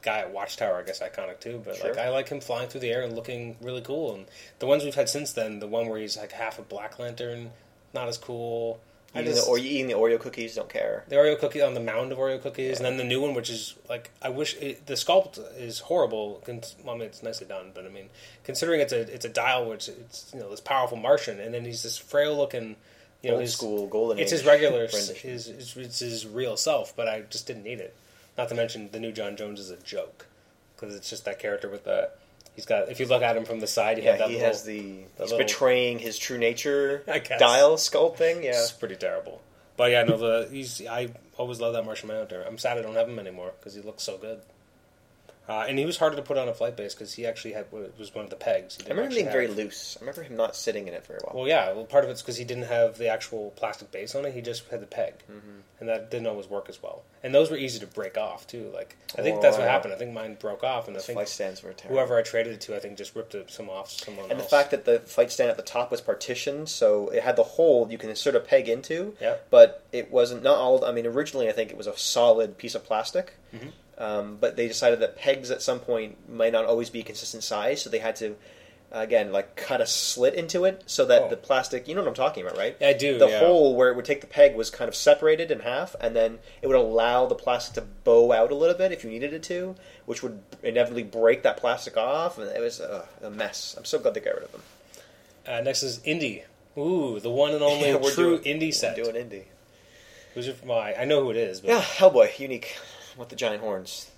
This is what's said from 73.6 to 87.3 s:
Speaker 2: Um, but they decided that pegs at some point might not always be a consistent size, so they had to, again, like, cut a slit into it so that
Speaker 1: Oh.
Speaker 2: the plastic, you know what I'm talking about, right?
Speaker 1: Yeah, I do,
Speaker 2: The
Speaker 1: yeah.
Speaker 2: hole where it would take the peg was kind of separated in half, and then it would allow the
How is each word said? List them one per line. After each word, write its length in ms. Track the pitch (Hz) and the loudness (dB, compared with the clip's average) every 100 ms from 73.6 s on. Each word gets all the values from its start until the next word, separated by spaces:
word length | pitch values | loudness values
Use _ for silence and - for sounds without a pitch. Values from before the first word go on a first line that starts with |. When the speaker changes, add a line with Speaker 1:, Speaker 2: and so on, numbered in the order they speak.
| 135 - - - | -16 -18 -20 -8
Speaker 2:
Um, 420 | 110 107 104 104 | -4 -4 -4 -2
but 140 | - - | -2 0
they 120 | 117 | -2
decided 320 | 113 123 117 | 2 4 4
that 140 | 135 - | 0 0
pegs 360 | 139 135 123 | 0 0 0
at 100 | 127 | -4
some 180 | - 123 | -2 -4
point 380 | - 117 110 - - | -2 -2 -4 -12 -16
might 240 | 117 113 | 0 2
not 140 | 113 110 | 4 2
always 240 | 117 117 | 2 0
be 120 | 117 | -8
a 20 | |
consistent 400 | 110 107 - 113 | -10 -12 -12 -10
size, 400 | - 104 107 147 | -6 -2 -2 -2
so 80 | - | -2
they 80 | 110 | -2
had 160 | 113 110 | -2 -4
to, 180 | 110 104 - - - - _ | -8 -10 -18 -20 -20 -20 _
again, 400 | 113 110 117 101 | -6 2 2 4
like, 240 | 98 98 - | -2 -2 -10
cut 260 | - 123 | -4 0
a 40 | - | 0
slit 480 | - - - 123 | 0 -2 2 2
into 320 | - 165 185 185 | 2 -4 0 0
it 160 | 190 - | 0 -8
so 180 | - 127 | 0 6
that 160 | 120 | 6
Speaker 1:
Oh. 80 | - | 6
Speaker 2:
the 80 | 117 | -2
plastic, 500 | - 131 - 127 127 | 0 0 0 -6 -4
you 60 | |
know 80 | 175 | -4
what 60 | 143 | -2
I'm 80 | 113 | 0
talking 280 | 139 151 | -2 -2
about, 140 | 90 92 | -6 -2
right? 180 | 107 - | -4 2
Speaker 1:
Yeah, 60 | 143 | 4
I 60 | |
do, 260 | 139 143 127 | 4 2 8
Speaker 2:
The 80 | 107 | 8
Speaker 1:
yeah. 120 | 107 | 10
Speaker 2:
hole 360 | 170 175 143 123 | 8 10 8 8
where 140 | 127 | 6
it 60 | 123 | 6
would 80 | |
take 180 | 117 143 | 0 -2
the 60 | - | -2
peg 280 | 147 143 110 | 8 8 8
was 160 | 110 | -4
kind 180 | - 120 | -2 -4
of 60 | - | 2
separated 560 | - 147 156 156 160 | 6 8 6 4 2
in 80 | 127 | -2
half, 360 | 117 131 180 - | -2 -2 -4 -4
and 140 | 117 113 | 0 2
then 240 | 113 113 - - | 2 0 -18 -6
it 40 | 135 | 4
would 80 | 131 | 6
allow 520 | 113 113 117 123 | 6 4 4 4
the 80 | 127 | 4